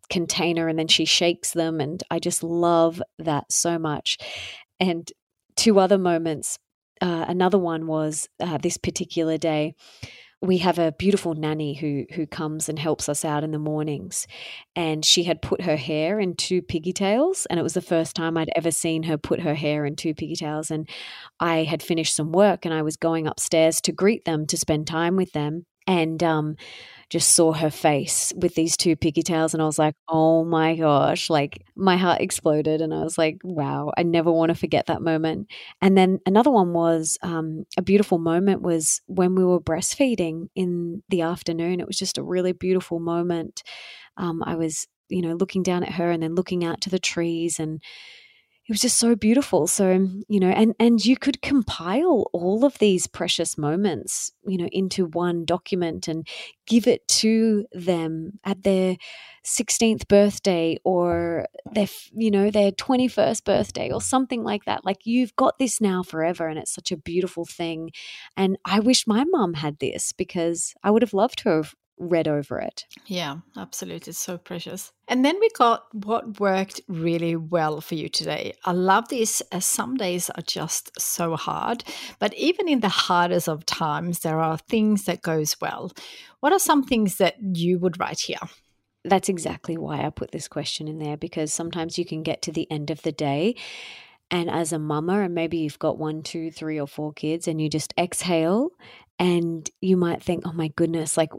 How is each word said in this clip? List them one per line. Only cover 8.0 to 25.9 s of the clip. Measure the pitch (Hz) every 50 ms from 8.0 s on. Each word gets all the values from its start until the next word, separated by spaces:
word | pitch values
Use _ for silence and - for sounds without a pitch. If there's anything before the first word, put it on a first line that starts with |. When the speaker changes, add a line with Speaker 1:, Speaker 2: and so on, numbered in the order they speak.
| 156 156 156 151 - - _ -
Speaker 1:
uh, | - 180 156
this | 139 156 175 -
particular | - - 190 165 - 180 - - 170 160 160 160
day, | 156 175 165 156 151 151 160 156 _ - - - - - - - - - _ _ -
we | - 180 185 175
have | 175 180 170
a | 175 165 160
beautiful | 156 - 185 196 202 185 - 170 160
nanny | 156 156 151 156 156 151 147 147
who, | 143 160 147 143 139 - -
who | - 175 156
comes | - - - 160 156 156 156 - -
and | 151
helps | 156 156 160 147 - - -
us | 147 - -
out | 156 147 147 156
in | 156
the | 156
mornings. | 151 151 151 151 151 151 156 143 - 190 180 - - - - - - - - - - - _ -
And | 180 165 160 156 156 156
she | - - 175 170
had | 175 160 160
put | - - - -
her | 175 175 151
hair | 151 127 160 156 151 156 170 208 214
in | 196 180 175
two | - - - 185 180
piggy | 175 - - 160 156 185 180
tails, | - 196 190 214 247 302 370 381 - - -
and | - 170
it | -
was | 160 -
the | 180
first | 170 - 180 165 160 - -
time | 170 165 165 165
I'd | 165 160 156 -
ever | 165 160 165
seen | 160 - - 165 160 160 160
her | 170 156
put | 156 - - 175 -
her | 175 156 151
hair | 143 151 147 151 151 147
in | 143 151
two | - - 165 151
piggy | - 160 147 165
tails. | - 170 151 151 151 156 -
And | 156 156 156 - - - - - - - - - _ -
I | 165 170 165 160 160
had | 151 165 156
finished | - - 170 165 160 - -
some | - 151 160
work, | 160 185 208 202 170 - -
and | 170 160
I | 160
was | 151 156 156
going | - - 165 165 165 156
upstairs | 151 - - - - 170 160 160 160 160 -
to | - 185
greet | 160 - 190 196 - - -
them, | 170 160 151 156
to | 147 -
spend | - - - 156 151 151
time | - 165 160 170 170 190
with | 190 185 -
them, | - 151 147 147 156 170 170 _ _ _ -
and, | 196